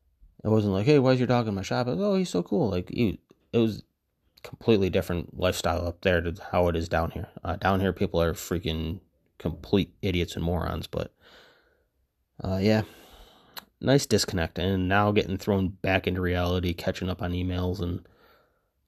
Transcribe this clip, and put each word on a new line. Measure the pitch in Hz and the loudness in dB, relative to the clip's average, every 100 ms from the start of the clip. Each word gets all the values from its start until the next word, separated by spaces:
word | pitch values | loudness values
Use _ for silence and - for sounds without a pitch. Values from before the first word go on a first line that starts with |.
| _ _ - _ | _ _ -20 _
it | 104 | 2
wasn't | 110 104 | 2 4
like, | 95 113 | 2 4
"Hey, | 151 | 6
why | 127 | 6
is | 127 | 2
your | 120 | 2
dog | 120 110 | 2 0
in | |
my | 98 | -4
shop?" | 98 123 123 | -4 -4 -2
It | |
was, | 160 | -2
"Oh, | 202 190 | 0 0
he's | 180 | -2
so | 180 | -4
cool." | 170 202 120 | -2 0 0
Like, | 90 - | -2 -4
he, | - 110 76 _ _ _ | -2 -2 -2 _ _ _
it | 117 | 0
was | 113 101 - _ _ _ _ _ | 0 -2 -12 _ _ _ _ _
completely | - - - 107 95 | -20 -4 2 4 4
different | 92 - 87 - - | 0 -2 -4 -6 -2
lifestyle | 90 - 85 82 85 | 0 0 0 0 -2
up | - | -2
there | 95 87 | 2 2
to | 85 87 - | 0 -6 -2
how | 92 87 | 2 2
it | 82 | 2
is | 82 | 0
down | 87 82 | -2 -2
here. | - - - | -4 -12 -10
Uh, | 87 - | -8 -2
down | 92 95 | 0 2
here, | 95 | 0
people | 87 95 85 | 0 0 2
are | 85 | 0
freaking | 78 - 85 87 80 80 - _ _ _ - | 0 -4 -4 -2 -4 -4 -8 _ _ _ -8
complete | 87 82 - 101 82 _ | -8 -8 0 0 0 _
idiots | 98 90 82 - | -2 -2 -2 -2
and | |
morons, | 85 85 85 85 - | -2 -2 -2 -6 -6
but, | - - _ - - - _ _ _ _ _ _ _ _ - | -6 -8 _ -20 -20 -20 _ _ _ _ _ _ _ _ -10
uh, | 95 92 | -4 0
yeah, | 101 110 - - - - - _ _ - - - | 2 2 0 -10 -20 -20 -20 _ _ -20 -20 -6
nice | - 135 - | 2 2 4
disconnect, | 104 - 87 82 - | 0 0 -2 -4 -2
and | 90 98 90 | -2 0 2
now | 101 104 | 4 4
getting | 104 - 95 | 2 0 -2
thrown | - 98 92 | 0 0 0
back | - 95 92 98 | -2 0 0 0
into | 92 | -2
reality, | 90 87 87 90 90 | 0 0 0 0 -2
catching | 87 - 92 92 | -2 -4 -4 -4
up | 90 | -4
on | 87 | -4
emails, | 90 90 90 90 90 | -4 -4 -2 -2 -2
and | 87 95 - _ _ _ _ _ _ _ | -4 -6 -10 _ _ _ _ _ _ _